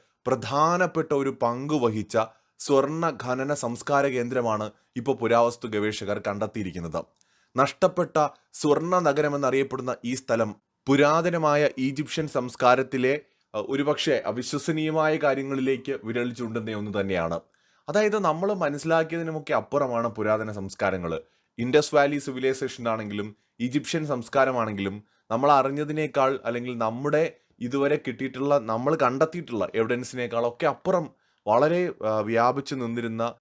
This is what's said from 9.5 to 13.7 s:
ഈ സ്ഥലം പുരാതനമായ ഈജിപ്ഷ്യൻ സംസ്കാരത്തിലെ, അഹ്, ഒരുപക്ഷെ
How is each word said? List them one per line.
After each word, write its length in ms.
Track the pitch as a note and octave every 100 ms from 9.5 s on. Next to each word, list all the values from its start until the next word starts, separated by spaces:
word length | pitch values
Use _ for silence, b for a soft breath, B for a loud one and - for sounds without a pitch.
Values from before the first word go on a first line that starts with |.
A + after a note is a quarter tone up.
| C3 C3+ C3 B2 -
ഈ 100 | A#2
സ്ഥലം 400 | B2+ - A#2 A2 G2+ _ _ -
പുരാതനമായ 800 | C#3 D3 D#3+ E3+ E3+ D#3 D3 D3 -
ഈജിപ്ഷ്യൻ 500 | C3 C#3 D3 - D3+
സംസ്കാരത്തിലെ, 920 | C#3 B2 - B2 B2+ C3 C3 B2+ D3 - _ _
അഹ്, 100 | G#2+
ഒരുപക്ഷെ 540 | -